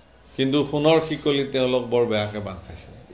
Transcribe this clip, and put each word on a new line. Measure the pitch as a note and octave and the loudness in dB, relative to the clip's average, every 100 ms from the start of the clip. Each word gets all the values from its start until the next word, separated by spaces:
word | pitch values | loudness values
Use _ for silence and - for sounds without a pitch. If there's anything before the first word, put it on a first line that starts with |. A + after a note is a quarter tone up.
| _ - - - | _ -20 -14 -2
কিন্তু | C3+ D3 D3 | 0 0 0
সোণৰ | D3 D3+ D#3+ D#3+ | 2 4 4 2
শিকলি | D3 D3+ C#3+ | -2 0 0
তেওঁলোক | C3+ C3+ B2+ B2+ A#2 | 0 0 0 0 0
বৰ | A#2+ A2+ | 0 2
বেয়াকে | G#2+ G#2 G#2 | 0 -2 -6
বান্ধ | G2+ F#2 - | -8 -12 -14
খাইছে। | - - - - | -18 -18 -20 -6